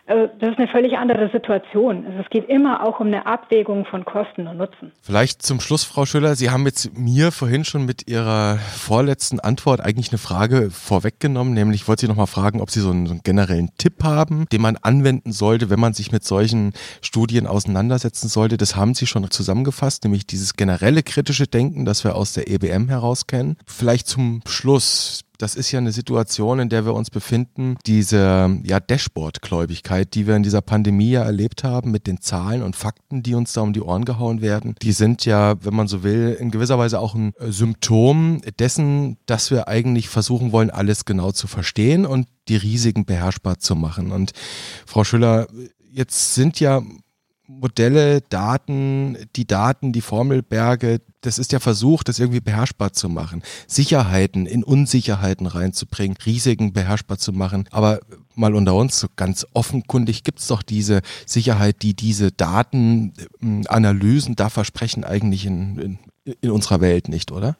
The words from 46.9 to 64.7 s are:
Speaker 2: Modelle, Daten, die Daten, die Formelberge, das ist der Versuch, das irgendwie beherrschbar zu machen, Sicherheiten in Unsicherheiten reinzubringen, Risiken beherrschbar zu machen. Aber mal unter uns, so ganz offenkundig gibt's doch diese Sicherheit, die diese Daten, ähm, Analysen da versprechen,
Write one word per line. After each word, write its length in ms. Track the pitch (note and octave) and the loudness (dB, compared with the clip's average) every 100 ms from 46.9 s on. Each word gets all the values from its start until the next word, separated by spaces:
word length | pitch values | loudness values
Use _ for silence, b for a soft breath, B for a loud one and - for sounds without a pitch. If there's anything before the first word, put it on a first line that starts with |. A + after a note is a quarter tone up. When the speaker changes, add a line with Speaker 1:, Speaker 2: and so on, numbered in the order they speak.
| - _ _ _ _ _ | -16 _ _ _ _ _
Speaker 2:
Modelle, 720 | C3+ B2+ - A#2 D3 D3 C#3+ - | -8 -6 0 4 4 4 2 0
Daten, 880 | F#2+ G#2 C3+ - C#3 C3+ C3+ C#3 A#2 G#2+ - | -4 -2 -2 -4 -4 -2 -2 -4 -6 -10 -6
die 100 | A2+ | -2
Daten, 460 | G2 A2+ - C3+ | 2 2 0 -2
die 80 | A#2 | -2
Formelberge, 1000 | - G#2+ C3 C3 - A2 A#2+ B2 A#2 A#2 _ _ | -2 -2 0 0 0 0 2 2 0 -2 _ _
das 180 | B2 A#2 | -6 -4
ist 140 | B2+ | -2
der 80 | C3 | 0
Versuch, 420 | B2 G#2 B2 D#3+ | 0 2 4 2
das 160 | - - | 2 0
irgendwie 220 | B2 A#2+ | 0 0
beherrschbar 520 | A2+ G#2+ C3 - G2+ | -2 -2 -2 -2 -4
zu 160 | - F#2 | -4 -4
machen, 340 | E2 D#2+ E2+ B B B | -4 -6 -10 B B B
Sicherheiten 760 | - C#3+ D#3 G2 F#2+ F#2+ F#2+ F2+ | 0 2 2 4 2 2 0 -2
in 180 | A#2 | -2
Unsicherheiten 800 | A2+ C#3 C#3 B2+ A2+ G2+ F#2+ F#2+ F#2 | 2 2 4 2 0 -2 -2 -2 -4
reinzubringen, 720 | F2 F#2 - - - G2 F#2 A2+ | -2 -4 -4 -8 -4 -4 -4 -2
Risiken 460 | A#2 B2 A2+ G#2+ | 0 0 0 0
beherrschbar 460 | G2 F#2 G#2 - G2 | 0 -2 -2 -4 -8
zu 140 | - | -4
machen. 360 | F#2+ F#2+ G2 F#2+ | -4 -2 -2 -4
Aber 300 | A2 G#2+ G#2+ - - _ | 0 2 2 -6 -20 _
mal 180 | - G#2+ G#2 | -2 2 4
unter 180 | F#2+ | 4
uns, 240 | F#2 B2+ - | 4 2 0
so 80 | F#2+ | -4
ganz 320 | - F#2+ F#2+ - | -4 -4 -4 -4
offenkundig 680 | - B2 C3 - B2+ A#2 A2 | -2 -2 -4 -2 0 0 -2
gibt's 240 | - - - | -4 -6 -4
doch 140 | A2+ | -4
diese 380 | - G#2 G#2 G2+ B B | -2 -2 2 0 B B
Sicherheit, 580 | B A#2+ A#2 G#2 G#2 G2 | B 0 2 2 2 2
die 120 | G#2+ | 0
diese 380 | G2 G#2+ G#2 G2 | 0 0 2 0
Daten, 800 | - E2 F#2+ B2 C3+ A2+ A#2 G#2+ - - - | 0 0 0 0 2 2 2 0 -8 -20 -6
ähm, 220 | A#2 G#2 - | -4 -2 0
Analysen 640 | A2+ G#2+ G2 G2+ C#3 C#3 | 2 4 4 4 2 0
da 140 | A2+ G#2+ | -2 -2
versprechen, 560 | - G#2 | -2 -4